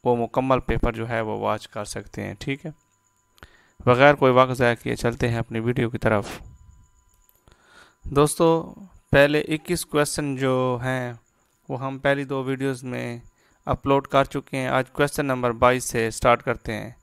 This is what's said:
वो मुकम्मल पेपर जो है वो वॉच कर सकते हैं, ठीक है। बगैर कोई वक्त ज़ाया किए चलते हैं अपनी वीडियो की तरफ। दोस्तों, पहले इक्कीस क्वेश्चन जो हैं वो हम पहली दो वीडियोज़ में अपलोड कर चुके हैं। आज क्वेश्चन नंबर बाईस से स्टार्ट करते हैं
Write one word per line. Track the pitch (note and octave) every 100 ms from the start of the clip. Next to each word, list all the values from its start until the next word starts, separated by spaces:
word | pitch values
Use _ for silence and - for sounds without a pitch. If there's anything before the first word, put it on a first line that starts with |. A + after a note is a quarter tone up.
| B2
वो | A#2+
मुकम्मल | A#2 - C3 B2+
पेपर | - - B2 A2+
जो | A2+
है | A2+
वो | G#2+ G#2
वॉच | G#2 G#2+ -
कर | A2 G#2
सकते | - G2+ -
हैं, | G2 G2
ठीक | - C3+ D#3+
है। | - _ _ _ _ _ _ - _ _ _ -
बगैर | B2 C#3+ D3
कोई | C3+
वक्त | B2 C3
ज़ाया | B2+ A#2+
किए | A#2 A#2+ A#2
चलते | A#2+ A#2 B2
हैं | A#2
अपनी | A2+ A2+
वीडियो | A2+ B2 A#2
की | A2+
तरफ। | A2+ G#2+ G#2+ - - - - - _ _ _ _ _ _ _ _ _ - - _ -
दोस्तों, | C#3 D3 - E3+ E3 E3+ - G3 - _
पहले | C#3 C#3+ D3
इक्कीस | - D3+ - F3
क्वेश्चन | - D3 D3 - D3 C3
जो | C3 B2+ B2+ B2
हैं | C3 C3 B2 A#2 _ _ _ _ -
वो | C3
हम | C3+ C3+
पहली | C#3 C#3 C3+
दो | C#3
वीडियोज़ | C3 C3 C3+ B2+ B2+
में | B2 A#2+ A#2+ - _ _ _ -
अपलोड | B2+ C#3 C#3 C3+
कर | C#3 C#3
चुके | C#3+ - C3+
हैं। | C3
आज | C3 B2 -
क्वेश्चन | C#3+ - C#3+
नंबर | B2+ B2
बाईस | A2+ B2 B2+ -
से | B2+ A2+
स्टार्ट | - B2+ A#2+
करते | - A#2 -
हैं | G#2+ G#2+ A#2+